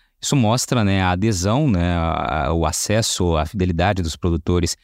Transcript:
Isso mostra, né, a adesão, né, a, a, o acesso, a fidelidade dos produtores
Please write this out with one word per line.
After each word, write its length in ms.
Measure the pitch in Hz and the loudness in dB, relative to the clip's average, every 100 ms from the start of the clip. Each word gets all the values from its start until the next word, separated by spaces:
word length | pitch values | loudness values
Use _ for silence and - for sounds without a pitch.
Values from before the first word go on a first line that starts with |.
| _ _ | _ _
Isso 160 | - 143 | -2 2
mostra, 480 | 107 123 - 127 | 2 0 0 0
né, 180 | 101 98 | 2 2
a 100 | 92 | 2
adesão, 580 | 90 110 95 95 120 156 | 2 0 0 0 0 2
né, 240 | 90 87 | 2 0
a, 540 | 85 82 78 78 76 69 | 0 0 -2 -2 -2 0
a, 60 | |
o 120 | 82 78 | 0 0
acesso, 720 | - - 107 113 - 90 80 | -2 -2 -2 0 -2 0 0
a 80 | 78 | -2
fidelidade 560 | 104 90 82 90 95 | -2 -2 0 0 0
dos 140 | 85 - | -4 -2
produtores 600 | 90 82 - 90 82 - | -2 -2 0 0 0 -4